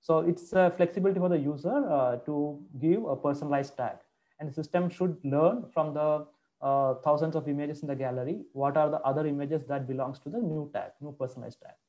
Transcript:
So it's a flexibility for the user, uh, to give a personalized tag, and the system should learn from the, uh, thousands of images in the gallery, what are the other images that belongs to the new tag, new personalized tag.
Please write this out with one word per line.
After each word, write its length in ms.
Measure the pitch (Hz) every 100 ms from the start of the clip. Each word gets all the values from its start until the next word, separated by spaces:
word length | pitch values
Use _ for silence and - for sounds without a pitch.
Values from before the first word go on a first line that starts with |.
So 200 | - 160
it's 320 | 170 175 -
a 200 | 185 180 175
flexibility 420 | 170 196 190 190
for 100 | 180
the 100 | 175
user, 460 | 143 147 160 262 254
uh, 260 | 147 127 120 -
to 340 | 147 147 147 - 135
give 240 | 151 185
a 120 | 214 135
personalized 600 | 147 143 151 143 139 -
tag, 200 | 120 95 _ _ _ _
and 100 | 151
the 60 |
system 340 | 135 156 180 180
should 280 | 175 185 160
learn 400 | 139 143 160 240 -
from 220 | - 156
the, 320 | 147 151 151 147 _ _ _
uh, 320 | 139 139 135 131
thousands 320 | 151 151 160 160
of 120 | 139
images 340 | 143 147 143
in 60 | 151
the 60 |
gallery, 460 | 139 131 127 127 202 -
what 240 | 135 139 147
are 120 | 151
the 100 | 151
other 240 | 135 135 156
images 380 | 143 143 156 131
that 200 | 143 131
belongs 320 | 131 135 139
to 80 | -
the 80 | 208
new 320 | 214 156 147
tag, 200 | - 98 -
new 120 | 143
personalized 480 | - 127 127 113 117
tag. 140 | - -